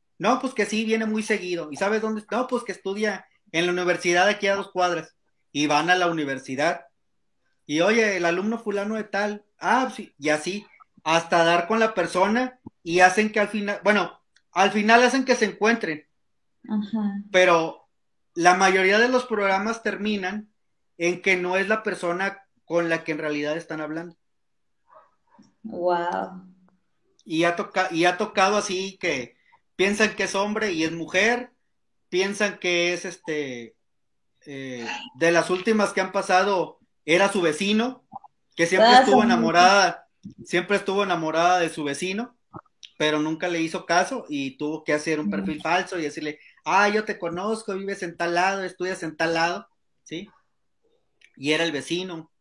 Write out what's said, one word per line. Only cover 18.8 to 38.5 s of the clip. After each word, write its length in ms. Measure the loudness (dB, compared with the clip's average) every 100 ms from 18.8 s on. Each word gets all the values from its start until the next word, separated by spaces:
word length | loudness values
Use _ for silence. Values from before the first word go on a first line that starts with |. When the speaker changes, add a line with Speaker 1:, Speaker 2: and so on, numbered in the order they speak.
| 4 4
Speaker 1:
de 100 | 4
los 180 | 2 -2
programas 560 | -2 0 0 -2 -4
terminan 680 | -6 -4 -4 -4 -4 -8 -12 _ _ _ _ -4
en 240 | -2 0
que 140 | 0 0
no 200 | 0 0
es 120 | 0
la 140 | -2
persona 580 | -4 -4 -4 -2 -4 -6 _ _
con 240 | -4 -2 0
la 160 | -2
que 80 | -4
en 60 | -6
realidad 380 | -4 -4 -4 -6
están 240 | -8 -10
hablando. 360 | -8 -8 -12 -16 _ _ _ _ _ _ _ -20 _ _ _ _ _ _ -14 -4
Speaker 2:
Guau. 460 | -2 -2 -2 -4 -6 -10 -20 _ _ _ _ _ _ _
Speaker 1:
Y 200 | -6 0
ha 120 | 0 0
toca-, 320 | -4 -2 -2
y 120 | 2
ha 120 | 2 2
tocado 400 | -2 2 2 2
así 420 | -2 -4 -6 -6
que 360 | -4 -4 -6 _ _ _ _
piensan 400 | -2 0 2 0
que 100 | 0
es 100 | -4
hombre 380 | -2 -2 -2 -2
y 120 | -2
es 80 | -4
mujer, 600 | -4 -2 2 2 0 -4 _ _ _ _ _ _
piensan 500 | -2 -2 -2 -4 -2
que 340 | -2 0 0
es, 100 | -2
este, 720 | -8 -12 -8 -6 -6 -10 -14 _ _ _ _ _ _ _ -18
eh, 420 | -14 -12 -10 -10 -12 -12
de 180 | -2 2
las 180 | 2 2
últimas 420 | -2 0 0 0
que 80 | -2
han 120 | -4
pasado 680 | -4 0 2 2 0 -4 -10 _ _
era 280 | 0 2 4
su 100 | 2
vecino, 640 | 0 0 0 0 0 -4 _ -20 -20 _ _